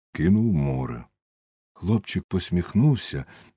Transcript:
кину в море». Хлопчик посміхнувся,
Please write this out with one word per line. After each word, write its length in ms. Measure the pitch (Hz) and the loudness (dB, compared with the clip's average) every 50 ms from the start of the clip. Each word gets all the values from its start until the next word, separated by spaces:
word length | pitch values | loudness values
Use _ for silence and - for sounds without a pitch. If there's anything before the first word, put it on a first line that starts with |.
| _ _ - | _ _ -6
кину 360 | - 73 90 98 107 110 117 | 0 2 4 4 4 4 2
в 40 | 95 | 2
море». 520 | 76 69 69 65 65 64 60 60 57 57 - _ _ _ _ _ _ _ _ _ _ _ _ _ | 0 0 0 -2 -4 -6 -6 -8 -12 -14 -18 _ _ _ _ _ _ _ _ _ _ _ _ _
Хлопчик 500 | _ - 87 110 110 - - - - - | _ -2 0 0 0 -2 -4 -6 -6 -6
посміхнувся, 1040 | - - 92 - - - 87 85 - - 104 131 151 139 107 - - - 71 65 - - - - _ _ | -4 -4 -4 -4 -2 -2 -2 -2 0 2 4 4 4 4 2 -2 -6 -8 -8 -10 -10 -14 -20 -20 _ _